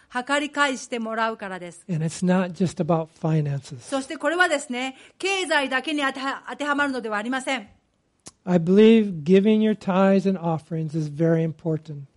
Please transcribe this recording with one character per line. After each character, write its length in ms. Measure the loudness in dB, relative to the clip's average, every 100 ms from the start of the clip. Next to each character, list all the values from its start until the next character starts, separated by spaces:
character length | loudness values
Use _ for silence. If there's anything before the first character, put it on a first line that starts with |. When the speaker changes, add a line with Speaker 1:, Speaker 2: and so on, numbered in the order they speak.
| _
Speaker 1:
測 320 | -8 -2 -2
り 100 | 0
返 260 | 0 0 -2
し 120 | -6
て 100 | -6
も 160 | -4
ら 160 | -2 -2
う 60 | -4
か 120 | -10
ら 100 | -10
で 120 | -12
す。」 120 | -14 -6
Speaker 2:
And 160 | -4
it's 220 | -4 -2 0
not 260 | 2 0
just 320 | -2 -2 0
about 240 | 0 0 -2 -6
finances. 580 | 0 0 0 -4 -8 -16
Speaker 1:
そ 220 | -8 -6
し 40 | -6
て 120 | -6
こ 100 | -2
れ 80 | 2
は 120 | 2
で 100 | 0
す 120 | -4
ね、 280 | -8 -8 -10 -18 -8
経 280 | -4 -2 0
済 240 | 0 0
だ 100 | -2
け 140 | -2
に 80 | -2
当 100 | -2
て 80 | -4
は-、 220 | -6 -6 -10
当 60 | -8
て 80 |
は 100 | -4
ま 100 | -2
る 80 | -2
の 80 | -4
で 80 | -4
は 80 | -6
あ 60 |
り 80 | -4
ま 100 | -4
せ 160 | -4 -6
ん。 120 | -8 _ _ _ _ _ -20 -10
Speaker 2:
I 140 | 0 0
believe 640 | 4 8 8 8 4 -2
giving 380 | 4 4 6 4
your 180 | 2 0
tithes 500 | 0 2 4 4 2
and 100 | 0
offerings 580 | -2 -4 -4 -6 -4 -4
is 100 | -4
very 400 | 0 2 2 0
important. 540 | -4 -4 -6 -6 -14 -16